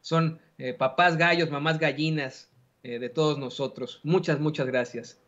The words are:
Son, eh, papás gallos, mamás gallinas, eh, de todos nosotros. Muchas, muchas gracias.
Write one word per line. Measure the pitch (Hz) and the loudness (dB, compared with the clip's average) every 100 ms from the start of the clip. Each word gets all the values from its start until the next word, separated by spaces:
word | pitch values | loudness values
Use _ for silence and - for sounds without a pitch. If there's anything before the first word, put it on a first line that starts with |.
Son, | - 165 165 160 _ - | 0 2 2 -2 _ -10
eh, | 127 | -10
papás | 127 165 - 180 165 | 0 0 4 4 6
gallos, | 170 170 160 | 2 4 0
mamás | 143 156 160 | 0 -2 0
gallinas, | 156 139 156 156 135 - - _ _ _ | 0 0 -2 -2 -4 -10 -20 _ _ _
eh, | 127 120 | -10 -8
de | 123 | -6
todos | 160 156 143 | 0 0 0
nosotros. | 131 - 135 - 127 - | -6 -6 -6 -6 -12 -8
Muchas, | 147 180 170 143 | 0 2 2 0
muchas | 151 151 131 | 0 -2 -2
gracias. | 127 120 117 117 - | 0 -2 -6 -14 -20